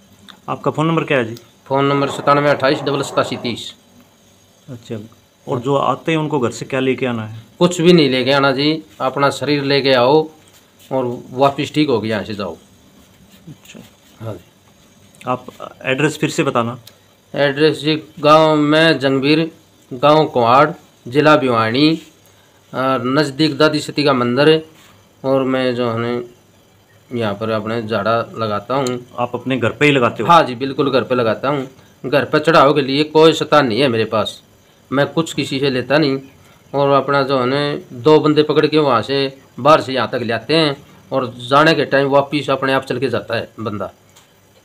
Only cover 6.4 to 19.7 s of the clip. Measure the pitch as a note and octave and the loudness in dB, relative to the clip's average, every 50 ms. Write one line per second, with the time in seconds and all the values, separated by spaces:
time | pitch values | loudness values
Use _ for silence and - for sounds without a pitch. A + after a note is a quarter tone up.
6.4 | A#2+ G#2+ - - - - C#3 C3 C3 C3 B2+ B2 C3+ B2 A#2+ A2+ A2 G#2+ A2 - | -2 -2 -4 -6 -10 -6 -4 -2 0 0 -2 -2 -2 -4 -4 -6 -8 -10 -12 -16
7.4 | - - _ - F3 F3 F3 F3 D#3+ F3 F3+ E3+ D3 C3+ B2+ B2+ B2 B2+ C#3 C#3 | -20 -12 _ 0 0 0 0 2 4 6 6 6 6 4 2 0 0 2 2 2
8.4 | C#3 C#3 C3 C3 C#3+ D3+ D#3 D#3+ - - - - C3+ C3 C3 C#3+ C#3 C3+ - - | 2 2 2 0 0 -2 -2 -4 -6 -12 -10 -6 -6 -4 -2 0 0 0 -2 -2
9.4 | B2+ C#3 D3 C#3+ C#3 C3+ C#3+ C#3 B2 C3+ C3 B2 A#2+ B2+ D3 D#3 D#3 D#3 - - | -2 -2 -2 0 0 0 0 2 2 2 4 4 4 4 4 4 2 0 -8 -20
10.4 | _ _ _ _ _ _ _ _ - - C#3 C3 B2+ A#2+ A#2+ A#2+ - - C3 B2+ | _ _ _ _ _ _ _ _ -12 -6 -4 -4 -4 -4 -6 -10 -12 -10 -2 0
11.4 | C#3 C#3 C#3 D3+ C#3 - - D3+ D3+ C#3+ B2 G#2+ G2+ A2 A2 G#2 F#2+ G#2 G#2+ G2+ | 0 0 0 -2 -6 -4 -2 -2 0 0 0 -2 -2 -2 -4 -4 -6 -6 -8 -8
12.4 | G2 F2 D#2+ - _ _ _ _ _ _ _ _ _ _ _ _ _ _ _ - | -8 -10 -10 -14 _ _ _ _ _ _ _ _ _ _ _ _ _ _ _ -20
13.4 | - E3 C#3+ _ _ - - - - - _ _ _ _ _ - A2+ A2+ G2+ F2 | -20 -20 -20 _ _ -20 -20 -20 -20 -20 _ _ _ _ _ -16 -14 -12 -12 -14
14.4 | - _ _ _ _ _ _ _ _ _ _ _ _ _ _ - - B2 B2+ - | -16 _ _ _ _ _ _ _ _ _ _ _ _ _ _ -12 -6 -6 -6 -6
15.4 | - - - - - - - - - C3+ C3 C3+ D3 D#3 D3+ - D#3+ C#3+ - - | -8 -14 -18 -16 -18 -18 -16 -10 -6 -4 -2 0 0 -2 -2 -2 -4 -4 -2 -2
16.4 | D3+ C3+ C3 B2 A#2 A#2 A#2+ A#2 - - - _ _ _ _ _ _ _ - D3 | -2 -2 0 -2 -2 -2 -4 -10 -14 -20 -20 _ _ _ _ _ _ _ -4 -2
17.4 | C#3+ C#3+ C3+ C#3+ D#3 D#3 C#3+ C3+ C#3 D#3 D#3 D#3 - - - - C#3 D3 D#3 D#3 | -2 0 0 2 2 2 2 0 -2 -4 -4 -4 -6 -12 -8 0 4 4 6 6
18.4 | D#3+ D#3 D#3 D3+ D3 D3 D3+ D#3 E3 E3 D#3 B2+ C3 C3+ C3+ C3+ C3 C#3+ D#3 D#3+ | 6 4 2 2 2 2 2 2 4 2 2 2 0 0 0 0 2 2 2 0
19.4 | E3 D#3+ - - _ _ | 0 -4 -8 -14 _ _